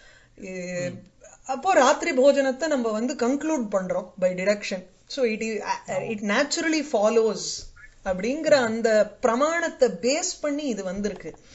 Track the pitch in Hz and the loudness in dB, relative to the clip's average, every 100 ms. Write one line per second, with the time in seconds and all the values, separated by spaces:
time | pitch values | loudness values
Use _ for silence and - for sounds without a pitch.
0 | - - _ - 190 185 180 180 180 175 | -20 -20 _ -18 -12 -10 -8 -6 -6 -8
1 | - _ - - - 269 370 339 262 311 | -16 _ -20 -14 -8 -4 2 6 6 4
2 | 339 262 277 277 269 262 320 277 226 214 | 2 4 6 6 2 0 0 0 0 -2
3 | 247 269 240 285 311 311 208 196 185 180 | -4 0 0 0 0 -2 0 -2 -2 -4
4 | 196 - 185 180 196 208 - 185 - _ | -6 -2 -2 0 0 0 -4 -8 -10 _
5 | - - 240 214 220 208 - 185 - 190 | -12 -2 -2 -2 -4 -6 -6 -6 -6 -6
6 | 202 214 208 226 285 339 330 311 - 220 | -4 -4 0 0 0 0 0 -2 0 2
7 | 214 226 220 190 - - - - - - | 4 4 2 0 -6 -10 -12 -20 -20 -10
8 | 190 185 220 302 302 294 226 226 220 214 | -6 -4 -2 -2 4 4 4 0 2 4
9 | 208 - 233 233 302 339 330 - 240 180 | 2 0 0 2 2 0 -2 0 0 2
10 | 240 311 349 - 302 285 294 202 185 196 | -2 0 -2 -6 -4 -4 -4 -4 -6 -6
11 | 202 185 160 - - | -6 -6 -12 -16 -20